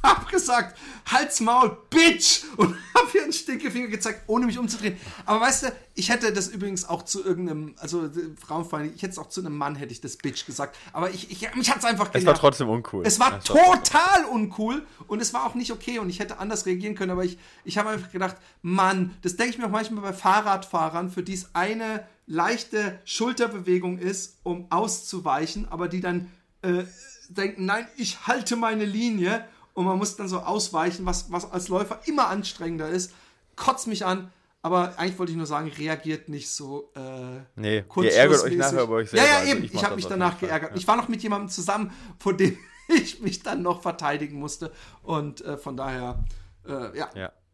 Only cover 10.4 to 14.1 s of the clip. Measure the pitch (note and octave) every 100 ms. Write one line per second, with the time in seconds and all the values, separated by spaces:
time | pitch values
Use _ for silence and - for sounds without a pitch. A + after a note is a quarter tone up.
10.4 | - B2+ C#3 - - - F3+ F#3 - F3+
11.4 | - B3+ A#3 C4+ A#3+ G3+ G3+ - F3+ D3
12.4 | C#3+ C3 B2 A#2 - G2+ C#3 G#3 B3 G2+
13.4 | - D4+ F4+ F4+ - D4+ F4+